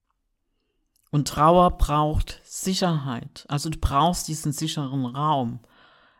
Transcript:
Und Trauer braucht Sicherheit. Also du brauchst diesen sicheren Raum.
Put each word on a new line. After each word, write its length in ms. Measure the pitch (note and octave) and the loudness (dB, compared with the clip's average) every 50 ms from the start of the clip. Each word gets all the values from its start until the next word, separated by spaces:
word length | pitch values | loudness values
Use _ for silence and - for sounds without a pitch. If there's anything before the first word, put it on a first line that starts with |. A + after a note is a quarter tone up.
| _ _ _ _ _ _ _ _ _ _ _ _ _ _ _ _ _ _ _ _ _ - | _ _ _ _ _ _ _ _ _ _ _ _ _ _ _ _ _ _ _ _ _ -2
Und 180 | - D3 C3+ - | -2 -2 -2 0
Trauer 480 | - D3 D3 D#3+ F3 F3+ F3+ F3+ F3 | 0 4 6 6 8 8 6 4 4
braucht 640 | - - - D3 D3+ D3+ D3+ D#3 - - - - - _ | 2 0 2 2 0 0 2 0 -2 -2 -4 -6 -18 _
Sicherheit. 1000 | - - - - F#3+ F#3+ F#3+ G3 F3 E3 D3+ C3 C#3 A#2 B2 C3+ C#3+ - - - - | -16 -12 -8 -4 -4 -2 0 0 0 0 0 -2 -4 -8 -8 -10 -12 -18 -18 -12 -6
Also 200 | C#3+ C#3+ - E3 | -6 -4 -4 -4
du 100 | D#3 - | -6 -2
brauchst 480 | - - C#3 C#3 D3+ F3 F3+ - - | -2 0 2 4 2 2 2 0 -4
diesen 260 | - D#3 D3+ - D3+ C#3+ | -6 -8 -6 -4 -4 -4
sicheren 520 | - D#3 D#3 - D#3 C#3+ B2+ C3+ C#3 B2+ | -4 -6 -6 -4 -6 -6 -4 -4 -4 -4
Raum. 560 | A#2+ A#2+ C#3 D3 D#3 D3+ C#3 B2 A#2 B2 B2 _ _ _ _ _ _ _ _ _ _ _ _ | -4 -4 -2 0 0 0 0 0 -4 -6 -8 _ _ _ _ _ _ _ _ _ _ _ _